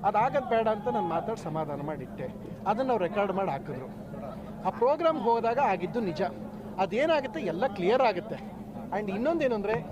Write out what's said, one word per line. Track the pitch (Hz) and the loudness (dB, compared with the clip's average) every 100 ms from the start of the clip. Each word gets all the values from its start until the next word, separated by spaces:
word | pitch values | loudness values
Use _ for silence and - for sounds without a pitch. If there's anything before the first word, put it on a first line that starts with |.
ಅದಾಗದ್ | 196 202 240 277 247 | 4 4 4 2 2
ಬೇಡ | 226 220 | 2 4
ಅಂತ | 214 247 | 2 0
ನಾನು | 220 180 | 0 0
ಮಾತಾಡಿ | 165 190 220 | 0 -2 -4
ಸಮಾಧಾನ | 175 156 151 139 | -4 -4 -2 -4
ಮಾಡಿಟ್ಟೆ. | 143 151 123 - 131 - - - 185 | -4 -6 -8 -8 -8 -8 -12 -6 -2
ಅದನ್ನ | 214 262 | 0 2
ಅವ್ರು | 233 175 | 2 2
ರೆಕಾರ್ಡ್ | 208 202 | 0 0
ಮಾಡಿ | 185 190 | 2 0
ಹಾಕಿದ್ರು. | 139 - 127 127 - - - - - - - 185 | -2 -6 -8 -8 -12 -12 -10 -10 -10 -12 -4 -4
ಆ | |
ಪ್ರೋಗ್ರಾಮ್ | - 240 302 330 311 | 2 2 4 4 4
ಹೋದಾಗ | 220 233 226 240 | 4 4 4 2
ಆಗಿದ್ದು | 262 226 175 160 | 2 2 0 -2
ನಿಜ. | 208 160 185 - - - - - | -2 0 -2 -2 -10 -10 -10 -2
ಅದೇನಾಗುತ್ತೆ | 190 208 311 311 262 330 | 0 2 4 2 0 -4
ಎಲ್ಲ | 214 160 262 | -2 0 0
ಕ್ಲಿಯರ್ | 208 180 254 | 0 2 4
ಆಗುತ್ತೆ. | 247 180 - 156 - - - - 113 190 | 4 2 -4 -8 -10 -12 -12 -10 -4 -4
And | 208 | -2
ಇನ್ನೊಂದೇನು | 196 262 339 277 226 | 0 2 2 2 2
ಅಂದ್ರೆ | 196 226 - | 2 0 -2